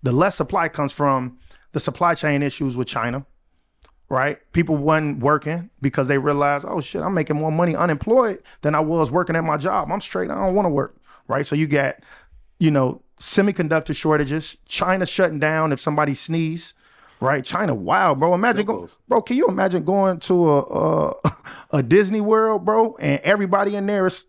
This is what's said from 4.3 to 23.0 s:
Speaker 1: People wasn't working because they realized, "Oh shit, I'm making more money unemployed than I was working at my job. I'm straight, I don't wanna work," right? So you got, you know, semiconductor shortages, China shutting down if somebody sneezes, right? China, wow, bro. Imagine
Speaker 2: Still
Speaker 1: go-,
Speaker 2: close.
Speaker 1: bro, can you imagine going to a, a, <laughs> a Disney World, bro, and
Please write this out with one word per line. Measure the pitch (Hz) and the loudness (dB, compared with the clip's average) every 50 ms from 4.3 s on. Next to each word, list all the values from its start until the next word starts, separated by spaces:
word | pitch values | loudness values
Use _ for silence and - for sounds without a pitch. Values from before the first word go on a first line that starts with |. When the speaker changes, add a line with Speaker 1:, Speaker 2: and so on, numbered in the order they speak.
| 143 - _ _ _ | -2 -6 _ _ _
Speaker 1:
People | 165 170 - 160 | 0 2 2 0
wasn't | 147 139 151 160 156 156 147 139 - | 0 2 2 2 2 2 0 -4 0
working | 117 139 151 151 - 151 156 175 175 214 _ _ | 0 2 2 2 0 -4 -6 -6 -8 -10 _ _
because | 135 139 - - 135 127 | -4 -2 0 0 0 2
they | 143 139 | 0 0
realized, | 131 147 147 143 143 143 143 143 135 | 2 0 0 2 2 2 0 -2 -4
"Oh | - - 185 | -4 -6 -6
shit, | 143 - - 190 156 | -6 -6 -6 -6 -4
I'm | 175 196 | -2 -2
making | 170 156 - 151 | -2 -2 -2 -2
more | 151 156 160 156 | -2 -2 -2 0
money | 160 175 175 160 | 0 0 0 0
unemployed | - 170 175 160 143 - - 226 262 254 220 190 - _ - - - - | 0 0 0 0 -2 0 2 4 4 4 2 -2 -6 _ -20 -20 -4 -4
than | 151 151 | 0 0
I | 151 | 0
was | 160 151 160 170 160 123 | 0 0 0 0 0 0
working | 123 175 175 175 165 | 0 -2 0 0 -2
at | 165 160 | -2 0
my | 165 151 | 0 -2
job. | 151 139 185 190 202 156 - 165 | -2 -2 -2 -2 -2 -2 -2 -4
I'm | 208 | -6
straight, | - - - 185 180 - | -6 -6 -6 -6 -4 -4
I | - | -4
don't | - 202 190 185 | -2 -2 0 0
wanna | 202 208 175 | 2 0 0
work," | 147 143 135 - - _ _ _ - - _ _ | 0 0 -2 -4 -8 _ _ _ -20 -20 _ _
right? | 120 135 147 | -2 -2 -2
So | - - | -2 0
you | 147 160 | 0 0
got, | 151 143 143 139 135 - - _ - - - _ - - - - _ _ _ | 2 2 0 0 0 -4 -6 _ -20 -20 -20 _ -20 -20 -20 -20 _ _ _
you | 180 160 | 2 4
know, | 151 139 131 127 - - _ _ _ _ | 4 4 2 2 -2 -6 _ _ _ _
semiconductor | - - - - 196 208 190 - 175 156 160 160 151 - 151 | -8 -2 2 2 2 2 2 0 -2 0 0 -2 -2 -2 -8
shortages, | - - 156 156 147 147 131 147 160 151 - - _ _ | -4 0 0 2 2 0 0 -2 -6 -6 -8 -16 _ _
China | _ - - 196 180 185 190 185 | _ -4 -4 0 0 0 0 0
shutting | 165 - - 190 170 160 147 | -2 0 0 0 0 2 0
down | 147 151 156 160 160 156 | 0 0 0 0 0 0
if | 143 135 | -2 -2
somebody | - - 151 151 151 147 139 | -2 -4 0 0 0 0 0
sneezes, | - - - 160 165 165 160 160 170 - - - _ _ _ _ _ _ _ _ _ | -4 -4 -4 -2 -2 -2 -2 -4 -6 -10 -14 -18 _ _ _ _ _ _ _ _ _
right? | - 131 143 143 131 | 0 0 0 0 -2
China, | - - 175 208 185 143 | -4 -4 -2 0 0 -2
wow, | 107 92 87 151 190 196 175 147 | -4 -2 0 2 2 4 2 2
bro. | 135 147 170 180 | 2 2 2 2
Imagine | 175 202 247 233 196 208 | 2 2 2 2 0 0
Speaker 2:
Still | 202 226 | -2 -4
Speaker 1:
go-, | 190 | -6
Speaker 2:
close. | 87 85 - _ _ | -6 -14 -20 _ _
Speaker 1:
bro, | _ 240 226 208 | _ 0 0 0
can | - 247 | 0 0
you | 254 349 480 | 2 2 2
imagine | 185 196 190 190 180 180 156 | 2 2 0 0 0 0 0
going | 151 190 202 196 190 185 165 | 0 0 2 2 2 0 -2
to | - - 185 180 175 160 | -2 0 2 4 4 4
a, | 147 143 | 4 4
a, | - - - - 160 160 160 160 156 151 - - - 147 - - _ | 2 0 -2 0 0 2 2 2 0 -2 -4 -2 -2 -4 -4 -4 _
<laughs> | - - - - _ - 147 | -20 -20 -20 -12 _ -2 -2
a | 131 | 2
Disney | 113 151 196 214 185 208 220 | 4 6 4 6 4 0 -2
World, | 208 208 220 220 220 220 220 202 180 | 0 2 2 2 2 2 0 -2 0
bro, | 202 214 226 226 226 220 | 0 2 2 2 0 0
and | - | -4